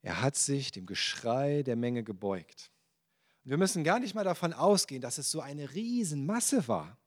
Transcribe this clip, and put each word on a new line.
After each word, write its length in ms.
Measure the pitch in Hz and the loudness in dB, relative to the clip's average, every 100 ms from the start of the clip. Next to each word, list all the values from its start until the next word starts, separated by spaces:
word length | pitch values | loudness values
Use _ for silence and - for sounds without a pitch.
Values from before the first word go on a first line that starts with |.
Er 180 | 92 85 | -4 0
hat 160 | 127 - | 0 2
sich 360 | - 139 135 | 0 0 -2
dem 120 | - | -8
Geschrei 760 | 92 95 - - 117 123 143 147 | -8 -2 -2 -2 0 0 2 0
der 140 | 131 117 | 0 0
Menge 280 | 120 120 | 0 -2
gebeugt. 680 | 110 95 101 95 80 - - _ _ _ _ _ _ _ | -4 -4 -2 -4 -6 -20 -20 _ _ _ _ _ _ _
Und 60 | 131 | -4
wir 40 | 143 | 2
müssen 260 | 190 185 | 2 4
gar 160 | 151 220 | 4 2
nicht 160 | 247 | 2
mal 100 | 208 | -2
davon 280 | 190 170 170 | 0 0 -2
ausgehen, 480 | 135 170 202 - 131 | 4 6 6 2 -4
dass 160 | 123 - | -6 -4
es 140 | 139 | -4
so 100 | 160 | -4
eine 320 | 135 147 139 | -6 -8 -8
Riesenmasse 960 | 156 233 240 190 147 139 226 - 269 131 | -6 -2 0 0 0 0 0 2 2 2
war 300 | 95 113 - | -2 -2 -16